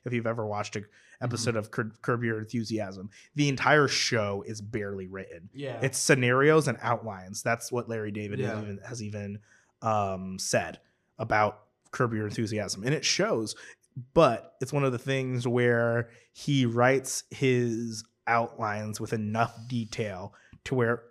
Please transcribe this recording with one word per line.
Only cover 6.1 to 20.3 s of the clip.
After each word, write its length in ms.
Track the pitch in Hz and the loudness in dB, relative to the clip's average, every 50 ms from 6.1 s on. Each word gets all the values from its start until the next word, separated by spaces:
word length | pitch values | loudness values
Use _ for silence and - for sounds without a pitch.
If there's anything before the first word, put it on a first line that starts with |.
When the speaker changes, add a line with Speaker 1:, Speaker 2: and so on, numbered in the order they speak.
| 147 131 123 123 123 131 139 151 156 160 139 | 4 6 6 4 4 6 6 6 6 6 4
Speaker 1:
and 100 | 139 113 - | 2 -2 -2
outlines. 600 | - 117 120 107 110 110 98 92 92 92 104 - | -2 -2 -2 -2 -4 -8 -12 -12 -12 -12 -12 -6
That's 300 | - 123 117 113 - - | -2 -2 -2 -2 -4 -4
what 160 | 123 120 117 113 | -4 -4 -4 -4
Larry 220 | 113 110 107 107 | -6 -6 -6 -6
David 280 | 104 107 104 101 101 127 | -6 -6 -6 -6 -4 -4
has 80 | 127 120 110 | -4 -4 -4
Speaker 2:
Yeah. 40 | 107 | -6
Speaker 1:
even, 160 | 110 104 98 98 | -8 -8 -10 -10
has 220 | - 120 123 120 | -12 -12 -12 -10
even, 380 | 107 104 104 104 101 101 101 104 - _ _ _ _ _ _ _ | -10 -10 -8 -8 -8 -8 -10 -12 -14 _ _ _ _ _ _ _
um, 560 | - 113 107 107 101 98 95 92 92 95 92 90 | -2 0 0 0 0 -2 -4 -6 -8 -8 -8 -8
said 400 | - - - 113 90 80 82 - _ _ _ _ _ _ _ | -4 -2 0 0 -2 -4 -8 -14 _ _ _ _ _ _ _
about 500 | - 117 110 110 107 107 104 - - _ _ _ _ _ _ | -8 -4 0 2 4 4 2 0 -4 _ _ _ _ _ _
Curb 220 | - - 131 117 117 | -2 -2 0 0 0
Your 120 | 107 107 | -2 -4
Enthusiasm, 560 | 104 101 - 113 101 110 104 101 87 85 95 101 | -4 -2 -4 -4 -2 -2 -4 -4 -6 -6 -4 -2
and 100 | 127 151 | -2 -2
it 120 | 156 - | 0 0
shows, 500 | - - - 185 226 180 117 110 110 - - - - - _ _ _ _ 135 120 - - | 0 0 0 0 0 0 -2 -2 -4 -8 -12 -16 -20 -20 _ _ _ _ -16 -16 2 6
but 420 | 170 160 131 113 101 - - - _ | 6 6 6 6 2 -6 -12 -10 _
it's 120 | 131 123 147 | -6 -2 0
one 100 | 143 139 | 2 2
of 80 | 135 | 2
the 80 | 123 120 | 0 0
things 480 | - 135 135 135 131 127 127 123 120 | -2 -2 -2 -2 0 -2 -2 -2 0
where 600 | 127 117 123 123 120 120 117 117 117 117 117 117 - - - _ _ _ | 0 2 4 6 6 6 6 4 4 2 0 0 -4 -8 -20 _ _ _
he 320 | - - - 143 135 127 | -8 -2 2 4 4 4
writes 580 | 117 113 120 123 127 135 131 131 - - - - _ | 4 6 6 6 6 6 4 0 -4 -6 -8 -8 _
his 720 | - - 139 131 127 123 120 117 113 113 120 117 110 107 - _ _ _ _ | -4 0 2 4 4 4 2 2 0 -2 -4 -6 -8 -10 -12 _ _ _ _
outlines 720 | 117 117 117 113 - - - 113 104 104 107 107 107 107 - | 2 2 2 2 0 -4 -4 -4 -4 -4 -4 -6 -6 -6 -6
with 140 | 110 104 120 | -4 -4 -2
enough 420 | 110 107 104 107 113 117 117 - - 113 | -2 -2 0 2 2 2 0 -2 -6 -10
detail 640 | 123 131 120 113 104 - - 113 104 95 90 95 98 | -6 -6 -4 -4 -4 -6 -6 -6 -6 -6 -8 -10 -12